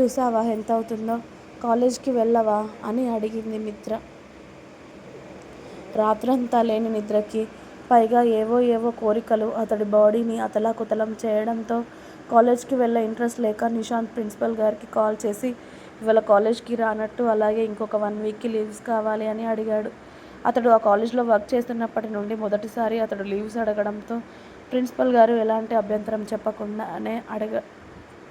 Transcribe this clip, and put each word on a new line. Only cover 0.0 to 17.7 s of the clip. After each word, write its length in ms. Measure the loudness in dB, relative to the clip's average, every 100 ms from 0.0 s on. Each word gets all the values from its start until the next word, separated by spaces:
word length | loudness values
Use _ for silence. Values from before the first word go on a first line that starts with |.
చూసావా 420 | 2 2 0 2
ఎంత 280 | 0 -2 0
అవుతుందో? 480 | -2 -2 -6 -4 -4 -6 -18 -20 -8
కాలేజ్కి 480 | 0 2 2 0 -2
వెళ్ళవా?" 580 | 0 4 4 4 0 -2 -8
అని 260 | -6 -2 -2
అడిగింది 480 | -2 -4 -6 -6 -6
మిత్ర. 420 | -8 -10 -8 -8 -8 -20 -20 -20 -20 -20 -20 -20 -20 -20 -18 -18 -18 -18 -18 -18 -18 -18 -6 0
రాత్రంతా 640 | 2 0 0 0 2 2
లేని 280 | 2 0 0
నిద్రకి, 540 | -4 0 0 0 -4 -6 -10 -20 -20 4
పైగా 300 | 6 6 4 4
ఏవో 240 | 2 2 2 4 2
ఏవో 140 | 0
కోరికలు 560 | 0 0 0 2 0 0 -2
అతడి 280 | -2 0 4
బాడీని 540 | 6 6 6 0 -2
అతలాకుతలం 720 | -2 0 0 -2 -4 -2 -2 -2 -2
చేయడంతో 520 | 0 0 -4 -2 -4 -4 -12 -20 -20 4
కాలేజ్కి 440 | 6 6 4 0 0
వెళ్ళే 260 | 2 2 0
ఇంట్రెస్ట్ 340 | -2 -4 0
లేక 240 | -2 0 -2
నిశాంత్ 480 | -2 -2 -4 -4 -6
ప్రిన్సిపల్ 400 | -8 -4 -4 0
గారికి 320 | 0 -2 -4
కాల్ 240 | 0 0 0 -4
చేసి 240 | -4 -6 -6 -14 -20 -20 -6
ఇవాళ 180 | 2 4
కాలేజ్కి 560 | 6 6 6 0 -2 -2
రానట్టు, 480 | 0 -2 -4 -2
అలాగే 380 | 2 4 2 2
ఇంకొక 320 | -2